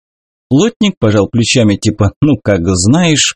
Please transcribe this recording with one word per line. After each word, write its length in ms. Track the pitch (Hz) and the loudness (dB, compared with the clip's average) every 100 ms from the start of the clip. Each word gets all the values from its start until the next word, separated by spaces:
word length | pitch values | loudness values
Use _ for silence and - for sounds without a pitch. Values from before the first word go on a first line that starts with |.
| _ _ _ _ _ | _ _ _ _ _
Плотник 460 | 131 214 - 208 - | 0 0 -2 -4 -2
пожал 280 | 110 104 98 | 0 0 0
плечами, 480 | 117 113 - 110 101 | -2 -2 0 0 0
типа: 380 | - 104 101 - | -2 -2 -2 0
«Ну, 160 | 147 139 | 0 0
как 200 | - 98 | -2 -2
знаешь», 720 | 85 92 95 147 175 143 - | 0 -2 0 0 0 0 -2